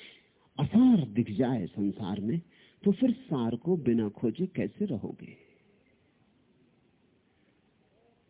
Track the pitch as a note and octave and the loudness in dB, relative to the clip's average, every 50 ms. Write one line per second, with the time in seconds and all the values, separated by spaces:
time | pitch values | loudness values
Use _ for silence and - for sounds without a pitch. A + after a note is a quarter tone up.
0 | - - - - _ _ _ _ _ _ - - D3 - - A3+ C4 B3+ A#3 F3+ | -20 -20 -20 -20 _ _ _ _ _ _ -6 -4 -4 2 4 6 8 8 6 6
1 | C3 A2 G2+ A#2 A2+ - G2+ F#2+ B2+ A#2+ C3+ A2 F2 - - G#2 G2+ G2+ F#2 - | 4 0 0 -2 -2 0 0 0 0 0 0 -2 -4 -6 -4 -4 -4 -4 -4 -4
2 | G2+ F2+ G2+ G2 G2 A2+ D#3+ E3+ - _ _ _ - _ _ _ - G3+ G3 - | -6 -6 -4 -4 -4 -4 -4 -4 -6 _ _ _ -20 _ _ _ 0 0 2 2
3 | B3+ B3 - - - - D#3+ B2+ A#2 A2+ A#2+ - - E3+ F#3 E3 C3 A#2 A#2 A#2 | 2 0 0 -2 -4 -6 -4 -2 -2 -2 -2 -2 -2 -2 -2 0 2 0 2 2
4 | A2 G2+ - - C3 A2+ A2+ E3 F#3 F3+ - - G#2 G#2 - - G#3 G3 C3+ G2 | 0 -2 -4 -2 -4 -4 -2 -2 -6 -4 -4 -4 -4 -4 -4 -6 -4 -4 -4 -6
5 | F2+ - - - E2+ - - - - _ _ _ _ _ _ _ _ _ _ _ | -8 -10 -12 -12 -16 -20 -20 -20 -20 _ _ _ _ _ _ _ _ _ _ _
6 | _ _ _ _ _ _ _ _ _ _ _ _ _ _ _ _ _ _ _ _ | _ _ _ _ _ _ _ _ _ _ _ _ _ _ _ _ _ _ _ _
7 | _ _ _ _ _ _ _ _ _ _ _ _ _ _ _ _ _ G#3+ _ A3+ | _ _ _ _ _ _ _ _ _ _ _ _ _ _ _ _ _ _ _ _
8 | A#3 A#3 A3+ _ _ | _ _ _ _ _